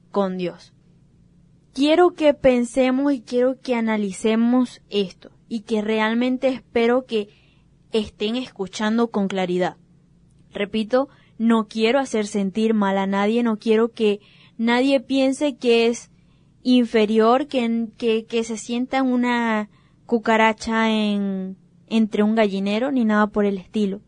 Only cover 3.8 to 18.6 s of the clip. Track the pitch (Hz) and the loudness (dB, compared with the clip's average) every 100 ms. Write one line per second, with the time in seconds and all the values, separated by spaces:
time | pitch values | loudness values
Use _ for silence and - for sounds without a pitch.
3.8 | 226 214 202 185 220 220 233 254 247 - | -2 -2 -4 -2 0 2 2 2 0 -6
4.8 | _ 202 185 - - _ - 226 - 214 | _ -4 -4 -8 -20 _ -12 -10 -4 -4
5.8 | 208 220 214 233 254 254 262 247 - 233 | -2 0 0 0 -2 0 -2 -4 -4 0
6.8 | 233 254 254 220 202 _ _ _ _ _ | 2 0 -2 -6 -6 _ _ _ _ _
7.8 | _ 220 208 - 214 247 254 - 185 - | _ -4 -4 -6 -4 -4 -8 -10 -10 -4
8.8 | 214 226 233 220 190 190 185 180 175 - | -2 0 0 0 -2 -2 -2 -2 -2 -4
9.8 | _ _ _ _ _ _ _ 185 202 220 | _ _ _ _ _ _ _ -8 -4 -4
10.8 | 214 254 277 _ _ - 226 226 214 220 | 0 0 -2 _ _ -2 2 2 0 -2
11.8 | 220 269 262 220 208 208 196 220 220 220 | 0 2 0 -4 -2 -2 -2 0 0 2
12.8 | 196 196 196 196 208 233 240 214 226 220 | 0 0 0 0 0 0 0 -2 0 2
13.8 | 226 - 214 202 - - - - 226 240 | 0 0 -2 -2 -6 -20 -16 -4 0 2
14.8 | 269 269 - 269 262 262 294 233 240 233 | 2 0 0 0 0 0 -2 -2 2 2
15.8 | 233 240 - _ _ _ _ _ 254 247 | 2 -2 -8 _ _ _ _ _ 2 2
16.8 | 226 226 208 220 220 254 - 262 233 233 | 4 2 2 4 4 2 0 -2 -2 -2
17.8 | 226 - 233 220 226 233 226 220 | -6 -4 -2 -2 -2 -4 -4 -6